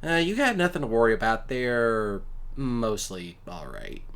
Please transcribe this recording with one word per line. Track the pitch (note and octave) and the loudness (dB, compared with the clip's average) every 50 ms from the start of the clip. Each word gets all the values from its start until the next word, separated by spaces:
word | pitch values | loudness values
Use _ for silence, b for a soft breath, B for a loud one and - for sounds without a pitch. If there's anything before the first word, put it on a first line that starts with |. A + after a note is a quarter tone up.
Uh, | - D#3 E3 | -2 2 2
you | E3 E3+ E3+ G3+ | 2 2 2 2
got | A3+ C#4+ C4 A#3 | 2 2 2 4
nothing | F#3+ F3 F3+ F3 F3 | 4 2 2 2 0
to | D3 A#2+ | -2 2
worry | A2 A2+ A#2 A2+ A2+ | 4 4 6 6 4
about. | G#2+ - A2+ A2+ A2+ - - | 4 2 2 2 0 0 -4
They're | C3 B2+ B2 B2 B2 A#2+ A#2 A#2 A2+ A2 G#2+ G#2 G2+ G2 - - - - - - - | -4 -2 0 0 2 2 2 2 2 2 0 -2 -2 -4 -6 -8 -8 -8 -8 -8 -6
mostly | - C#3 C3 B2 A#2+ A#2 A2 G#2+ G2+ - - F#2+ F#2 F2 F2 E2+ - - | -4 -4 -2 -2 0 0 0 0 -2 -4 -6 -8 -10 -10 -10 -14 -14 -14
all | - F2+ F2 D2+ | -14 -12 -12 -10
right. | C2+ A#1+ - - - - - - - - | -10 -10 -10 -10 -10 -10 -10 -10 -12 -12